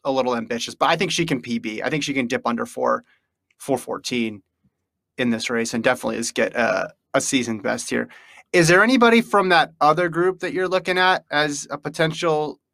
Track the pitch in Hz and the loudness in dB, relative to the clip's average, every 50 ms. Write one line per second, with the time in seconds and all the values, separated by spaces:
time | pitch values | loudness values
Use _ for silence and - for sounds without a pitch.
0 | _ 147 135 135 131 123 123 117 113 117 120 113 - - - - - 135 165 165 | _ -2 -2 0 0 0 -2 -2 -4 -6 -6 -6 -6 -10 -4 -2 0 0 2 0
1 | 196 170 160 - 170 156 143 123 - 123 120 117 - 113 107 110 - 123 147 151 | 0 -4 -2 -2 -2 -2 -2 -4 -4 -6 -6 -6 -4 -6 -8 -6 -6 -4 -4 -4
2 | 135 - 139 135 127 120 127 120 - 120 120 113 113 120 - 127 127 123 123 120 | -4 -4 -4 -4 -2 -2 -4 -2 -2 -4 -4 -4 -6 -8 -6 -4 -2 -2 -2 -2
3 | - _ _ _ _ _ _ _ _ _ _ _ - - 135 123 - - - - | -4 _ _ _ _ _ _ _ _ _ _ _ -4 -4 -4 -4 -4 -8 -10 -8
4 | - - 127 123 117 110 107 101 _ _ _ _ _ _ _ _ _ _ _ _ | -8 -6 -4 -2 -2 -4 -6 -10 _ _ _ _ _ _ _ _ _ _ _ _
5 | _ _ _ - 127 120 117 110 - - 127 117 117 117 - 120 113 131 127 123 | _ _ _ -4 0 0 0 -2 -2 -4 -2 -2 -2 -2 -4 0 2 2 0 2
6 | - 113 113 110 117 - - - 113 95 - 117 117 113 107 92 90 - - _ | -2 -6 -4 -4 -6 -6 -2 0 -2 0 0 0 0 0 0 0 -2 -6 -10 _
7 | _ _ - 135 139 - - 131 120 117 113 107 98 117 113 120 - - 120 120 | _ _ -2 -2 -2 0 0 0 0 0 -4 -4 -4 -4 -4 -4 -6 -4 -4 -4
8 | 117 - - - - - - - _ _ - 180 170 156 175 185 208 226 262 254 | -4 -6 -10 -20 -20 -20 -20 -20 _ _ 2 4 6 6 6 6 6 6 6 6
9 | 233 233 226 233 226 - - 202 190 185 180 165 147 - - _ 147 151 156 165 | 6 6 6 4 2 4 2 2 4 6 4 4 4 2 0 _ 4 4 4 4
10 | 180 175 156 165 175 185 190 - - 175 175 180 185 180 180 185 165 185 180 185 | 2 -2 0 0 0 0 0 -2 -6 -6 -4 -2 -2 0 -2 -2 -2 0 0 2
11 | 185 185 185 - - _ - 147 151 151 147 139 - - - 147 - 147 147 - | 4 2 2 2 -2 _ -2 -2 0 0 -2 -6 -8 -10 -12 -10 -10 -10 -2 -2
12 | 165 160 156 160 175 170 156 151 151 147 - - _ _ | -2 -2 0 -2 0 0 0 0 -2 -4 -8 -12 _ _